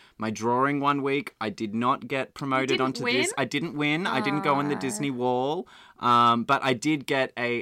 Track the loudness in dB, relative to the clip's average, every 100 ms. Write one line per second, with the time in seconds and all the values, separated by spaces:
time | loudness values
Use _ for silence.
0 | -20 -8 -6 -4 0 2 2 0 0 0
1 | 0 -2 -4 -6 -8 -4 -4 -2 0 0
2 | -2 -6 -6 -8 -2 0 0 0 0 -2
3 | -2 0 0 -2 -2 -2 -4 -2 0 0
4 | 0 0 0 0 0 0 0 -2 -4 -2
5 | -4 0 0 2 0 -2 -6 -16 -20 -4
6 | 4 6 6 4 2 0 2 0 0 -2
7 | 0 0 0 -2 -4 -2